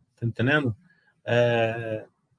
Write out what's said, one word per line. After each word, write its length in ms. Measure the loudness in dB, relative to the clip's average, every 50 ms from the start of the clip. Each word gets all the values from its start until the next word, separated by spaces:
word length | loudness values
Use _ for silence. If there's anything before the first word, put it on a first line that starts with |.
| _ _ _ _
tá 60 | -6
entendendo? 500 | -6 -2 -2 0 2 2 2 0 -2 -4 -6 _ _ _ _ _ _ _ _ -6
É, 840 | 0 2 2 4 4 2 2 0 0 -2 -4 -6 -8 -8 -8 -10 -12 _ _ _ _ _